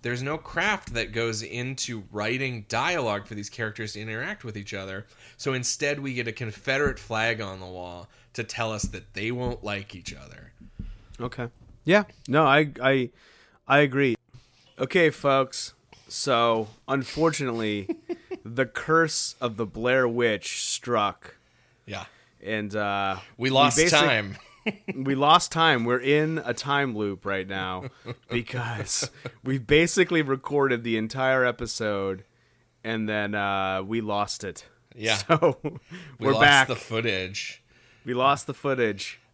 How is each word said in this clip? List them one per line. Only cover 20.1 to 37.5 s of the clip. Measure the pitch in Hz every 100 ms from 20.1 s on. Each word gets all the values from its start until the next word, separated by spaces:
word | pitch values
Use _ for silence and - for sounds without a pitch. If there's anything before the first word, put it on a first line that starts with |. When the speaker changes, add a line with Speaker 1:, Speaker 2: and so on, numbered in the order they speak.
| 117 120 101 - -
Speaker 2:
struck. | - - 127 117 101 - - - _ _ _ _ -
Speaker 1:
Yeah. | 98 87 _ _ _
Speaker 2:
And, | - 107 104 104
uh, | 104 101 98 92 - -
Speaker 1:
We | 131
Speaker 2:
we |
Speaker 1:
lost | 135 143 139
Speaker 2:
basic- | 170 160
Speaker 1:
time. | 147 113 101 95 - - -
<laughs> | 208 - 156
Speaker 2:
we | 135 135
lost | 143 170 -
time. | 165 165 131 117
We're | 123
in | 131 147 156 160
a | 123
time | 120 139 143 139
loop | 107 104 92 101
right | 98 95
now | 98 92 92 120 - -
Speaker 1:
<laughs> | 120 _
Speaker 2:
because | 120 113 127 117 113 101 - - - - - 127
we | 135
basically | 110 147 170 - 175 170
recorded | 143 131 - 143 139 120
the | 117 110
entire | 110 135 131 131 123
episode | 120 117 - 110 101 98 95 - _ _ _ _ _
and | 113 113 107
then, | 107 101
uh, | 104 101 98 95 95
we | 98 117
lost | 107 101 104 -
it. | 98 87 - _ _
Speaker 1:
Yeah. | 120 110 104
Speaker 2:
So, | - 165 170 131
Speaker 1:
We | 147 - _ 180 156 131 135
Speaker 2:
we're |
Speaker 1:
lost | 139
Speaker 2:
back. | 143 139 131
Speaker 1:
the | 117
footage. | - 113 117 95 92 101 -